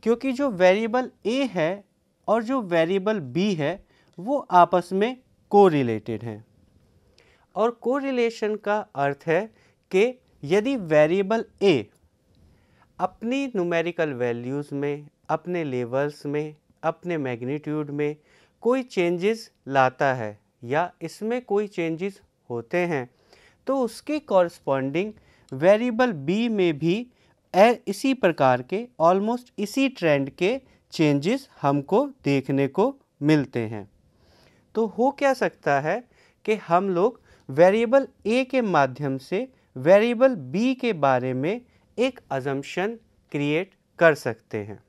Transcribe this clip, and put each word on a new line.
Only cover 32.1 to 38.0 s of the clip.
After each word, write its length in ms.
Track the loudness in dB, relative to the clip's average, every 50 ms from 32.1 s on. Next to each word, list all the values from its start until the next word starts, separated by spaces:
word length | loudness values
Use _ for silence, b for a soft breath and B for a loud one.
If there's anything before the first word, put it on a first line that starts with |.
| -6 _ _
देखने 440 | 0 0 0 0 0 0 0 0 0
को 280 | 0 0 0 0 -2 _ _ _ _ _ 2
मिलते 380 | 2 2 2 2 -2 -4 -6
हैं। 300 | -6 -6 -8 -12 -14 -16 _ _ _ _ b b b b b b b b b b b b _
तो 120 | -4 -4
हो 240 | -2 -2 0 0 0
क्या 240 | 0 0 0 0 0
सकता 460 | 0 -2 -4 -4 _ _ 0 0 0
है 240 | 0 -2 -4 -4 -6 b b b b b b b b
कि 100 | -4 -4
हम 360 | -4 -2 0 0 2 2 2
लोग 300 | 0 2 2 0 0 -4 b b b b b b
वेरिएबल 580 | 4 6 6 6 6 4 0 4 2 2